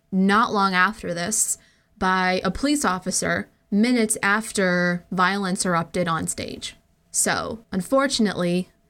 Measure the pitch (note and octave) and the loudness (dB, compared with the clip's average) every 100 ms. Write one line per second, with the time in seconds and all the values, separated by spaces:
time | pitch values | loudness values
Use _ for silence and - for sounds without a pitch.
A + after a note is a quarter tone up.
0 | _ F#3+ G3 G#3 A#3+ G#3+ F#3+ F3+ F#3+ - | _ 2 4 4 2 2 2 2 2 0
1 | F3 E3+ F3+ - - - _ _ _ - | -6 -6 -2 -2 -2 -4 _ _ _ -2
2 | F#3 F#3 F#3 F#3 - - C#4+ D4 G3 F3+ | 0 2 2 0 -2 -2 0 0 0 -2
3 | F#3 - F3 F#3 - _ - G3+ A#3+ B3 | -4 -2 -2 -2 -6 _ -2 2 4 2
4 | G#3+ - G3 G#3+ A3 - F#3 F3+ F3 F3 | 0 0 0 0 0 0 2 2 2 -2
5 | - F#3+ F3+ G3+ F#3+ F#3+ F#3 E3+ E3+ F3+ | -4 0 2 2 -2 -2 0 -2 -2 -2
6 | E3+ E3 F3+ - - - - - _ _ | -2 -2 -4 -8 -10 -10 -14 -16 _ _
7 | _ - G3+ G2 D#2 A3+ - F#3+ - C4+ | _ -2 0 0 -4 -8 -8 -6 0 2
8 | C#4 C#4 G3+ - F3 F3+ F#3 _ | 2 2 0 0 -2 -2 -4 _